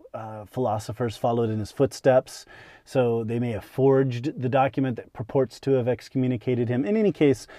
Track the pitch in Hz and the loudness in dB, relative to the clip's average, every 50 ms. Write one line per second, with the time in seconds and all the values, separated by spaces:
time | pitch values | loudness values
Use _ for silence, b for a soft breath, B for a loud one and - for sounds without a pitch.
0 | - - - 117 110 110 110 107 104 - - 131 127 110 107 107 - - 107 - | -20 -16 -14 -14 -12 -12 -14 -14 -16 -10 -6 -4 -2 -2 -2 -4 -6 -8 -6 -4
1 | 127 113 - - - 120 117 120 117 110 110 107 101 - - - 139 - - - | -4 -4 -4 -2 -2 -2 0 0 0 0 -2 -4 -6 -8 0 0 0 0 0 0
2 | - 139 127 131 - - - - - B B B B B B B B - - 135 | 2 4 4 4 2 0 -18 -20 -20 B B B B B B B B -4 -2 0
3 | 123 117 117 117 113 110 117 120 123 120 110 95 - - - 131 131 139 135 135 | 2 2 0 0 -2 -2 -2 -2 -2 -2 -4 -6 -8 -8 -2 2 4 4 4 4
4 | 135 131 120 120 123 156 - - 123 123 127 135 - 135 - 143 135 131 113 - | 2 2 -2 -4 -6 -6 -6 -4 -4 0 2 2 2 2 0 -2 -2 -2 -4 -8
5 | - - _ - 113 - - 139 131 - - - - 135 135 127 117 127 120 - | -10 -16 _ -12 -12 -2 0 0 0 0 -4 -8 0 0 2 2 2 0 -2 -4
6 | - - - 135 127 127 127 104 - 127 123 117 120 110 123 123 180 208 214 220 | -6 -6 -4 -2 0 0 -2 -2 -2 -2 -2 0 0 0 0 -2 0 0 0 2
7 | 214 190 151 - 156 143 127 - - B B | 2 0 2 4 4 4 4 2 -4 B B